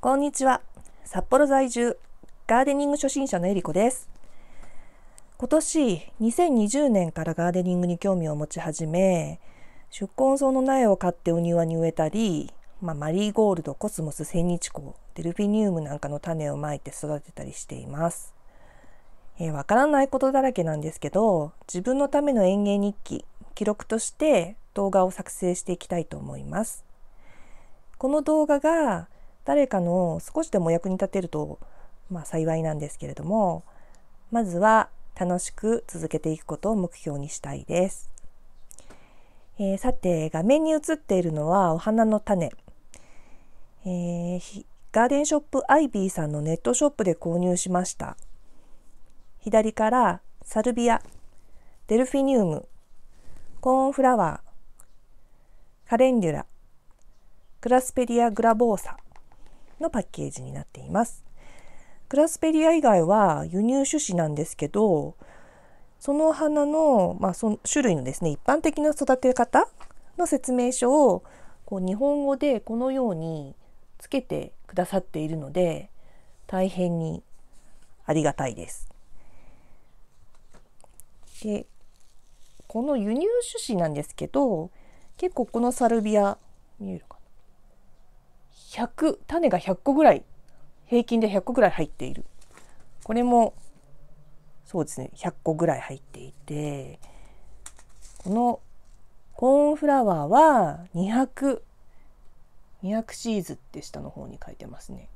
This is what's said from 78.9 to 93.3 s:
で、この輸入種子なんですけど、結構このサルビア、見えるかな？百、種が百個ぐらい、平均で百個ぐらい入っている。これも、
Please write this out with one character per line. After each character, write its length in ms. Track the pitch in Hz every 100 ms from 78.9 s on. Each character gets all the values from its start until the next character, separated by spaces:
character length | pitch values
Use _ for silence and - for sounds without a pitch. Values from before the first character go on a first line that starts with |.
| - - - - - - - - - - - - - - - - - - - - - - - - -
で、 260 | 220 208 - - - - - - - - - - -
こ 140 | 220
の 160 | 269 277
輸 160 | 202
入 140 | 240 381 480 480
種 120 | 466
子 140 | - 202
な 100 | 165
ん 60 |
で 100 | 147
す 100 | -
け 140 | - -
ど、 440 | 269 277 175 165 - - - - -
結 200 | 359 -
構 100 | 233
こ 160 | 233
の 100 | 240
サ 160 | 247 240
ル 140 | 233
ビ 160 | 214 214
ア、 200 | 202 208 - - - -
見 100 | 196
え 80 | 175
る 60 | -
か 60 |
な？ 60 | - - - - - - - - - - - _ - - - -
百、 480 | - 240 - 320 - -
種 240 | 320 320
が 80 | 180
百 240 | - 185
個 120 | - 277
ぐ 80 |
ら 100 | 302
い、 100 | 156 - - - - - - -
平 180 | 240
均 160 | 240 233
で 80 | 220
百 180 | 196 185
個 80 |
ぐ 80 | 247
ら 80 | 202
い 20 |
入 140 | - 156
っ 40 |
て 160 | - 131
い 80 |
る。 100 | 139 - - - - - - - -
こ 100 | -
れ 100 | 226
も、 320 | 240